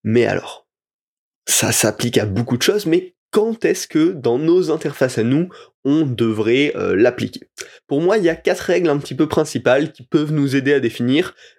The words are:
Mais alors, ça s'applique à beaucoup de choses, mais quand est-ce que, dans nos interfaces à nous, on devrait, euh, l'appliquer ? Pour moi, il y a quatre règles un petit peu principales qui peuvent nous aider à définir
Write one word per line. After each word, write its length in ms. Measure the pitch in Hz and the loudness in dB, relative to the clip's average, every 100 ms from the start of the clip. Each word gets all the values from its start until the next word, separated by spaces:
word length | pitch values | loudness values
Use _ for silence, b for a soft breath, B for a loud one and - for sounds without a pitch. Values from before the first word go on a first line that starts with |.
Mais 220 | 107 117 110 | 2 2 2
alors, 400 | 95 - - _ _ _ _ _ _ _ _ - | -2 -8 -18 _ _ _ _ _ _ _ _ -4
ça 260 | - - | -2 0
s'applique 460 | 113 107 104 120 120 | 0 0 0 -2 0
à 80 | 104 | 0
beaucoup 320 | 98 120 127 | -2 -2 0
de 40 | |
choses, 220 | - 202 | 0 0
mais 300 | 202 170 185 _ _ | 0 0 -2 _ _
quand 340 | 214 220 226 | -2 0 -2
est-ce 240 | 165 170 - | -2 -2 -2
que, 240 | 156 165 | 0 0
dans 260 | 175 120 123 | 0 -2 0
nos 320 | 160 180 160 | 2 2 2
interfaces 460 | 147 151 - 127 - | -2 -4 -2 -2 0
à 60 | |
nous, 260 | 113 139 180 B B _ | 0 0 -2 B B _
on 200 | 135 151 | 0 0
devrait, 680 | 147 113 113 107 107 127 147 - | 0 0 -2 0 0 2 0 -2
euh, 180 | 95 | -2
l'appliquer ? 540 | 92 120 120 113 - - - B B _ | 2 2 0 -8 -10 -20 -20 B B _
Pour 160 | 143 | -2
moi, 160 | 175 220 | 0 2
il 60 | |
y 40 | 165 | 0
a 80 | 160 | 0
quatre 240 | - 180 | -2 -2
règles 300 | - 180 165 | 0 0 2
un 80 | 143 | 0
petit 160 | - | -4
peu 120 | 131 156 | -2 0
principales 680 | - 151 120 120 135 160 | 0 -2 0 2 2 0
qui 100 | - | -8
peuvent 300 | 123 151 151 | -2 -2 0
nous 240 | 151 139 135 | 0 2 0
aider 180 | 131 | 2
à 60 | 143 | 2
définir 540 | 117 - 123 143 180 b b | 0 -2 0 0 0 b b